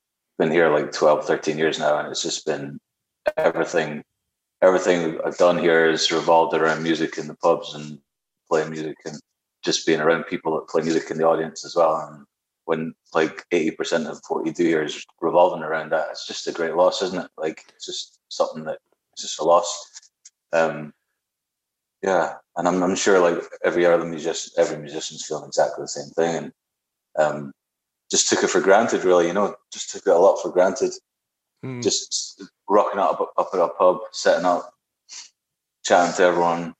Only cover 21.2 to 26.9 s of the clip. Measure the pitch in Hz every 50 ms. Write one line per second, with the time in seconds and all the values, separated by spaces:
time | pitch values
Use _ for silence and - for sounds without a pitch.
21.2 | _ _ _ _ _ _ _ _ _ _ _ _ _ _ _ _ - 98 95 85
22.2 | 80 76 - - _ _ - 87 85 87 90 92 90 90 95 90 - 107 98 92
23.2 | 90 85 85 82 - - - - - 90 85 87 87 87 85 85 82 85 82 78
24.2 | 76 82 80 - - - - 85 82 78 78 76 73 73 73 78 - - 78 73
25.2 | - - 78 76 73 69 - - 73 - - - 71 71 - 73 71 73 - -
26.2 | 82 82 82 78 76 69 - _ _ _ _ _ _ _